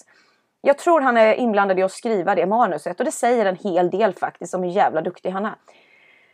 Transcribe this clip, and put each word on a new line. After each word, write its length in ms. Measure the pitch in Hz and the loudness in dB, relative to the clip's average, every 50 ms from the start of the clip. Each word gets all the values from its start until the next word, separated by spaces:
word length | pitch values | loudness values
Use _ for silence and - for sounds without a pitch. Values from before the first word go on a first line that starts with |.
| _ _ _ _ _ _ _ _ _ _ _ _ | _ _ _ _ _ _ _ _ _ _ _ _
Jag 160 | - 269 277 | 0 0 0
tror 240 | 277 - 349 339 311 | 2 2 2 4 4
han 160 | 269 254 240 | 4 2 4
är 160 | 226 220 220 - | 4 4 4 4
inblandad 460 | - 247 233 202 202 202 196 190 185 | 2 0 0 0 0 2 2 2 0
i 40 | 190 | 0
att 80 | 190 | -2
skriva 440 | - - - 233 220 190 165 190 202 | -4 -6 -4 -2 -2 0 0 0 0
det 100 | 170 165 | 0 0
manuset 540 | 185 214 240 240 196 160 156 - 175 175 - | 0 2 2 2 0 0 -6 -8 -10 -6 -4
och 60 | 254 | -4
det 60 | 311 | -4
säger 340 | - - - 233 254 233 208 | -4 -2 0 0 2 2 0
en 100 | 190 185 | 0 -2
hel 340 | - - 208 165 180 180 175 | -2 -4 -2 0 0 0 0
del 240 | 180 190 220 202 180 | 0 0 0 0 0
faktiskt 400 | - - 151 - _ 175 - - | -4 -8 -8 -8 _ -12 -8 -6
om 100 | 180 185 | -6 -6
hur 80 | 180 | -2
jävla 300 | 175 202 175 127 127 156 | 0 0 0 0 0 -2
duktig 280 | 165 185 180 - - 185 | -4 -6 -8 -8 -10 -8
han 160 | 190 190 208 | -6 -6 -8
är. 100 | 208 - - _ _ _ _ _ _ _ _ _ _ _ _ _ _ | -8 -10 -12 _ _ _ _ _ _ _ _ _ _ _ _ _ _